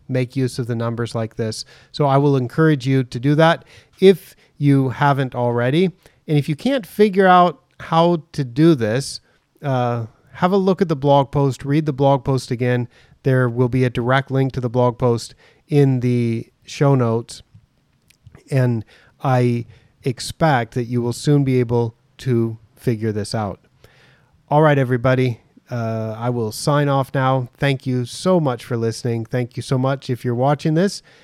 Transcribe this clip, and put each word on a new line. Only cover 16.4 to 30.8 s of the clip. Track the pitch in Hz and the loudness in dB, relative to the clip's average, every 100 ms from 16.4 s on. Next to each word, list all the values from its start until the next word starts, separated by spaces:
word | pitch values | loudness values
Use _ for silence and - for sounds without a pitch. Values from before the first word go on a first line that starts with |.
| - _ - | -8 _ -20
show | - 143 135 | 0 2 4
notes. | 117 117 - - _ - _ _ _ _ _ _ - - _ | 2 -2 -6 -16 _ -20 _ _ _ _ _ _ -20 -20 _
And | 139 123 117 - - _ _ | 0 0 -2 -6 -18 _ _
I | 139 127 123 120 - - _ _ | -2 2 2 -2 -6 -18 _ _
expect | 139 120 - - 160 131 113 | -8 -6 -10 -2 0 2 0
that | 127 120 | -6 -4
you | 120 | -2
will | 120 | -4
soon | 120 147 147 | -2 0 2
be | 135 127 | 2 0
able | 117 120 113 - _ _ | 0 0 -2 -6 _ _
to | 135 117 113 113 _ _ | -2 0 -2 -6 _ _
figure | 131 113 110 | -4 -2 -4
this | 104 101 | -4 -6
out. | 110 104 - _ _ _ _ _ _ _ _ _ | -6 -6 -8 _ _ _ _ _ _ _ _ _
All | 147 | 2
right, | 156 139 | 4 4
everybody. | 127 127 127 131 127 113 _ _ _ | 2 0 2 2 0 -4 _ _ _
Uh, | 120 113 113 110 110 | -8 -6 -6 -6 -6
I | 120 | -6
will | 120 110 | -4 -6
sign | - 151 147 143 | -4 -2 0 0
off | 139 131 | 0 -2
now. | 139 131 131 123 - | -2 0 0 -4 -4
Thank | 143 135 131 | -2 -2 -2
you | 127 120 | -4 -4
so | - 185 180 | -6 0 2
much | 143 120 - | 0 -4 -6
for | 120 | -4
listening. | 113 113 123 117 113 | -2 -4 -4 -4 -4
Thank | 127 120 - | -4 -4 -8
you | |
so | - 131 | -4 -2
much | 131 139 - | -2 -4 -6
if | 123 123 | -6 -4
you're | 120 | 0
watching | 135 147 160 | 0 0 0
this. | 160 | 0